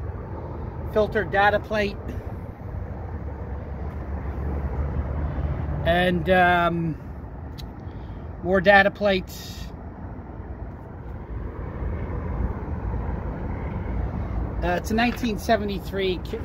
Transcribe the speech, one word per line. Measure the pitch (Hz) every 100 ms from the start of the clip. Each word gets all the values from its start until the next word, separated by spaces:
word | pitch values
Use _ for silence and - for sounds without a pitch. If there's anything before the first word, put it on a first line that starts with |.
| - - - - - - - - -
filter | 220 208 220
data | 170 196 202 208
plate. | - 214 202 196 - - - - - - - - - - - - - - - - - - - - - - - - - - - - - - - - - - - - - - 165
And, | 175 180 180 156
um, | 185 180 175 170 170 165 147 - - - - - - - - - - - - - -
more | 175 190
data | 180 196 196
plates. | - 202 190 - - - - - - - - - - - - - - - - - - - - - - - - - - - - - - - - - - - - - - - - - - - - - - - - - - - - - -
Uh, | 175 175
it's | -
a |
nineteen | 220 240 233 240 190
seventy-three | - 220 208 190 - 196 190 180
K-, | - 226